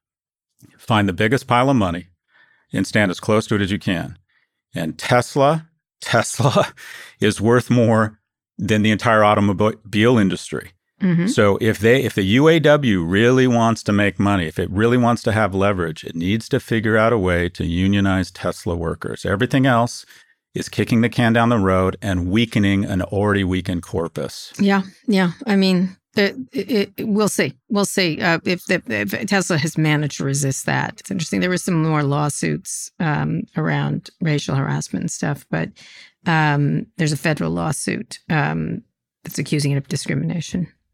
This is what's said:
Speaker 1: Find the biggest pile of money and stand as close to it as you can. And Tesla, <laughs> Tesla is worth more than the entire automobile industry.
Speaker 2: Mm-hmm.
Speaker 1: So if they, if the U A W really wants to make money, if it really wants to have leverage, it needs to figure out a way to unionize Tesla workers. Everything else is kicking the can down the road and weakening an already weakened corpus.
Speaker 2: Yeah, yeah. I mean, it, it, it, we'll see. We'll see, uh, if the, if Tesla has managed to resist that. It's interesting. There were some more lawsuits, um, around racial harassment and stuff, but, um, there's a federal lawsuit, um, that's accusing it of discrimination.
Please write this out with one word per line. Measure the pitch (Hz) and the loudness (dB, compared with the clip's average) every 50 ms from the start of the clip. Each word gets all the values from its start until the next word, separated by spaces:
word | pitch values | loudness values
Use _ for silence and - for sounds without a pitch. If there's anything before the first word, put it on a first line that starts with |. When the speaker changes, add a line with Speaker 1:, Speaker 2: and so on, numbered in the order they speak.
| _ _ _ _ _ _ _ _ _ _ _ _ - - _ | _ _ _ _ _ _ _ _ _ _ _ _ -20 -20 _
Speaker 1:
Find | _ - - 117 107 104 98 | _ -4 0 2 2 2 2
the | 90 | 0
biggest | 90 107 110 131 127 - | 0 0 0 0 0 0
pile | - 123 120 127 139 | 0 2 2 2 2
of | 139 | 2
money | 120 98 90 85 87 87 _ _ _ _ _ _ _ _ _ _ _ _ _ - | 2 2 0 -2 -6 -10 _ _ _ _ _ _ _ _ _ _ _ _ _ -4
and | - 98 | -4 -4
stand | - - 110 104 98 | 0 0 2 2 2
as | 87 - | 0 -2
close | - - 107 110 - | -2 0 0 0 0
to | - 113 | 0 0
it | 101 | 0
as | 101 90 | 0 -2
you | 104 95 | -2 -4
can. | - - 92 82 80 - 85 - _ _ _ _ _ _ _ _ _ _ - | -2 -4 -4 -4 -4 -8 -12 -16 _ _ _ _ _ _ _ _ _ _ -8
And | 87 85 80 78 - | -6 -6 -6 -8 -6
Tesla, | - - 120 123 120 - - 147 135 143 160 160 160 _ _ _ _ | -2 2 2 2 2 0 0 2 2 2 2 0 -4 _ _ _ _
<laughs> | _ _ - | _ _ -14
Tesla | - - - 113 - - - - 113 143 - 202 - - - - - - - - - - - - | -4 0 0 0 0 0 -2 0 0 2 2 2 0 0 -4 -14 -20 -20 -20 -20 -20 -14 -6 0
is | 107 107 98 - | 0 0 0 2
worth | 101 113 120 123 - - | 2 4 4 4 4 2
more | 120 123 117 113 113 110 110 107 110 _ _ _ _ _ _ _ _ - | 2 4 4 4 4 4 2 0 -2 _ _ _ _ _ _ _ _ -6
than | - 98 110 107 | -2 0 2 2
the | 101 110 | 2 2
entire | 107 101 - 120 110 107 104 | 2 2 2 4 4 6 6
automobile | 104 107 104 101 101 98 85 107 107 113 - - 104 98 104 107 120 127 113 | 6 6 4 4 2 2 2 0 0 -2 -4 -8 -4 0 2 4 4 6 4
industry. | 101 95 87 - - - - 62 - - _ _ _ _ _ - | 4 2 0 -2 -6 -8 -10 -10 -10 -12 _ _ _ _ _ -2
Speaker 2:
Mm-hmm. | - 180 170 170 170 202 | 0 2 2 2 2 2
Speaker 1:
So | 294 - 107 101 98 - | 2 4 4 4 4 2
if | 117 110 101 - | 2 0 0 2
they, | 104 113 123 135 | 4 4 4 4
if | 127 107 - | 2 0 0
the | 113 | 0
U | 98 95 107 131 147 160 | 0 2 2 4 4 4
A | 165 165 | 4 4
W | 143 151 147 147 139 120 101 92 | 4 4 4 4 4 2 0 0
really | 82 82 92 101 113 120 131 131 131 | 0 0 2 2 4 4 4 4 4
wants | 127 120 117 113 113 110 - - | 4 2 2 2 2 0 0 0
to | - | 0
make | 101 101 104 101 92 - | 2 2 2 0 0 0
money, | 101 101 101 95 85 | 0 2 2 0 -2
if | 78 - - | -4 -4 -6
it | 90 87 | -6 -4
really | 90 95 110 117 123 127 | 0 0 2 4 4 4
wants | 120 117 117 110 | 4 2 2 0
to | - 117 | 0 0
have | 101 107 110 95 92 | 0 2 0 0 0
leverage, | 95 95 101 104 90 85 80 78 - - | 0 0 0 0 0 -2 -4 -6 -8 -12
it | - - | -10 -8
needs | 82 85 92 104 113 - - | -4 -2 -2 -2 -2 -2 -2
to | - 127 | -4 -4
figure | - - 120 113 107 110 107 110 | -2 -2 -2 -2 0 2 2 2
out | 110 113 120 | 4 2 2
a | 110 | 2
way | 92 92 87 87 87 90 | 2 2 0 0 0 -2
to | - - 92 | -4 -4 -4
unionize | 82 85 87 92 98 101 101 98 95 92 92 90 - | -2 0 0 2 2 2 2 2 2 2 0 -2 -4
Tesla | - - - 92 85 - - - 85 | -6 -6 -6 -6 -6 -6 -6 -6 -4
workers. | 87 82 82 - - - - - - - | -4 -4 -4 -6 -6 -8 -10 -8 -6 -4
Everything | - 98 98 127 120 - 139 127 | -2 -2 0 0 0 2 2 4
else | 135 123 117 120 120 - - - - - - _ _ _ _ _ _ - | 4 4 2 2 0 -4 -10 -16 -20 -20 -20 _ _ _ _ _ _ -10
is | - - - | -8 -8 -6
kicking | - - 107 - 120 113 | -2 -2 0 2 2 2
the | 117 117 | 2 2
can | - - 120 113 | 2 2 2 4
down | 113 117 117 113 | 4 4 4 4
the | 120 113 | 2 2
road | 95 95 92 92 92 92 90 - | 2 2 4 4 2 0 -2 -4
and | - 101 92 90 87 90 | -4 -4 -2 -2 -2 0
weakening | 92 113 120 113 - 113 101 98 98 98 101 | 0 0 0 2 2 2 2 2 2 2 0
an | - 98 92 | 0 -2 -4
already | 90 - 107 98 101 104 101 101 95 | -4 -2 -2 0 0 2 2 0 0
weakened | 90 92 92 87 98 92 85 | 0 -2 -2 -2 -4 -4 -6
corpus. | 87 - - 92 85 80 - 78 69 - - - - - - - | -6 -6 -4 -4 -4 -4 -6 -8 -8 -8 -10 -14 -18 -10 -4 0
Speaker 2:
Yeah, | 202 202 202 196 190 - - _ _ - | 2 2 2 2 0 -4 -10 _ _ 0
yeah. | 208 190 190 170 165 - - | 2 2 2 0 -2 -4 -4
I | 226 202 | 0 2
mean, | 196 190 190 185 180 190 185 - _ _ _ - | 2 4 4 2 2 0 -2 -6 _ _ _ -2
it, | 214 202 196 - 269 262 - | 0 0 0 -2 -6 -12 -10
it, | - 277 - - 269 208 196 - - | -8 -8 -4 -2 -2 -2 -2 -2 -6
it, | - - 226 | -8 -4 -2
we'll | 196 208 214 196 | 0 0 0 0
see. | - - 180 135 - _ _ - | -2 -4 -6 -8 -8 _ _ -4
We'll | 214 202 196 | -2 -2 -2
see, | - - - 185 170 151 - | 0 0 0 0 0 -2 -2
uh, | - 175 170 160 - | 0 0 0 0 -2
if | 208 180 170 - | -2 -4 -4 -2
the, | - 185 165 - - | -2 -4 -2 -2 -4
if | 110 104 104 101 - - - | -4 -2 -2 -2 -4 -6 -4
Tesla | 190 202 196 175 - 180 151 | -2 0 0 0 0 0 0
has | 135 160 - | -2 -2 -2
managed | - 156 156 151 147 151 143 - - | 0 2 2 2 0 0 -2 -4 -4
to | 147 | -4
resist | 139 139 143 143 135 135 - - | -2 -2 -2 -2 -2 -4 -4 -4
that. | 151 143 131 - - - - | -2 -2 -2 -2 -4 -8 -10
It's | - - | -10 -8
interesting. | 190 185 160 - 202 196 | -6 -6 -6 -4 -2 -2
There | 180 180 | -2 0
were | 180 175 | -2 -2
some | - - 180 160 | -2 -2 0 0
more | 156 160 156 151 147 | 2 2 0 0 0
lawsuits, | 139 143 147 147 147 - - - 165 147 165 - - - - - - _ - | 0 0 0 -2 -2 -4 -4 -4 -4 -4 -4 -8 -10 -12 -12 -12 -12 _ -4
um, | 180 156 147 - - 151 160 165 - - - | -2 -2 -2 -2 -2 -2 -4 -6 -6 -6 -6
around | 160 156 156 147 143 143 143 147 156 - - - - | -4 -2 -2 -2 -2 -2 -2 -4 -6 -8 -12 -10 -6
racial | 180 160 147 143 - - - | -2 -2 -2 -2 -2 -2 -2
harassment | 139 135 - 139 143 - - - 180 | -2 -2 -2 -4 -6 -6 -6 -6 -6
and | - 160 | -6 -6
stuff, | - - - 151 143 - - - | -8 -6 -6 -6 -6 -6 -8 -8
but, | - 160 160 - - - - - - - - - _ _ - | -6 -6 -6 -6 -10 -16 -20 -20 -20 -20 -20 -20 _ _ -2
um, | 175 165 160 156 151 143 143 143 139 - 151 - - _ - | 0 2 2 2 2 2 2 2 0 0 -2 -4 -6 _ -4
there's | 165 151 | -2 -2
a | 151 | -2
federal | 143 - 170 151 - 170 160 | -2 -2 -2 -2 -2 -2 -4
lawsuit, | 165 175 170 160 156 - - 196 - - - - - - _ - | -2 -2 -4 -4 -4 -4 -6 -6 -6 -6 -8 -12 -16 -12 _ -4
um, | 165 151 143 151 156 160 156 160 170 - - _ _ _ _ _ _ _ - | -2 0 0 -2 -2 -4 -4 -6 -6 -8 -12 _ _ _ _ _ _ _ -16
that's | - - - | -12 -8 -8
accusing | 147 - 156 147 139 143 | -6 -4 -2 -2 0 0
it | 143 139 | -2 -2
of | 139 - | -4 -4
discrimination. | 160 143 - - - 139 160 160 165 170 151 - - 185 170 - _ _ _ _ | -8 -6 -6 -4 -4 -4 -4 -4 -4 -6 -6 -6 -6 -6 -6 -6 _ _ _ _